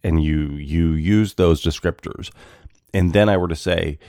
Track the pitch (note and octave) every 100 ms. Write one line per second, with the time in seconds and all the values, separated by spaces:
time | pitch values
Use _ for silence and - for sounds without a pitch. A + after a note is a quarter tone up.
0 | - D#2+ D#2 D2+ D2+ C#2+ C#2+ D#2+ E2 D#2+
1 | D#2+ G#2 G#2+ - F2+ D#2 F2 - F2 F2
2 | - - - - - - - _ _ G2
3 | F2+ E2 G#2+ G2 F2 E2 - E2+ D#2+ D2+